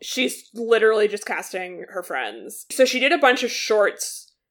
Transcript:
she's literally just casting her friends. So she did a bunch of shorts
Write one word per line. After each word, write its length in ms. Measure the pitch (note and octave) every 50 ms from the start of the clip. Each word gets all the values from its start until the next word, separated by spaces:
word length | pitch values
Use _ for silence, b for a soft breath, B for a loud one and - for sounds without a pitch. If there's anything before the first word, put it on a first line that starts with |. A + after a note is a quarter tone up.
she's 460 | - - - B3+ B3+ B3+ - - - _ -
literally 520 | A#3 A#3 A3+ A#3 A3 G#3+ A3 A3 G#3 G#3
just 200 | G#3 G3 G#3 -
casting 580 | - F#3+ D#3+ F#3 - - F#3 F#3 F3+ F3+ E3+ - -
her 120 | - F#3
friends. 640 | F3 - D#3 C3 A#2+ G#2+ G#2+ A#2 F#2+ - - - - -
So 140 | - - C4
she 160 | B3+ - B3+
did 120 | B3+ C#4+
a 60 | E4+ D4
bunch 240 | C#4+ B3+ B3 -
of 80 | B3+ A#3
shorts 840 | - - - - G#3+ G#3+ G#3 F3+ - - - - - - - _ _ _ _ _